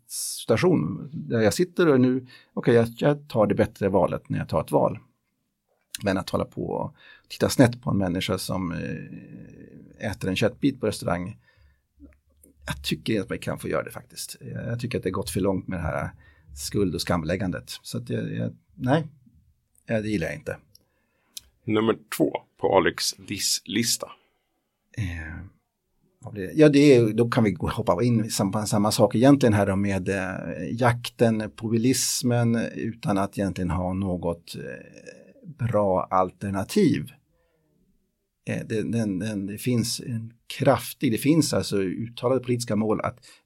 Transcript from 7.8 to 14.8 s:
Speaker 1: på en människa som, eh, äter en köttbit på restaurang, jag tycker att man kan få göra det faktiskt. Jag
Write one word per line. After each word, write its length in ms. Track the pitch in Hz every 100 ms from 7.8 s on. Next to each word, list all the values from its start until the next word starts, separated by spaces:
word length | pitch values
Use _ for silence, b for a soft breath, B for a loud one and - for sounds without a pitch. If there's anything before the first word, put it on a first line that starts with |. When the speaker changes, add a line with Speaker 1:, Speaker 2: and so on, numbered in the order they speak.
Speaker 1:
på 80 | -
en 80 | 98
människa 400 | 92 90 - 92
som, 340 | - 95 90
eh, 1400 | 80 82 - - - - - - - - 76 82 - 110
äter 180 | - 92
en 60 | 95
köttbit 440 | 104 - 139 -
på 60 | 107
restaurang, 500 | - 92 87 90 - _ _ _ _ _ _ - _ _ _ _ _ -
jag 160 | -
tycker 360 | - - - 110
att 80 | 95
man 100 | 85
kan 200 | - 78
få 100 | 87
göra 140 | 78
det 80 | -
faktiskt. 460 | - - - - -
Jag 400 | - 120 120 120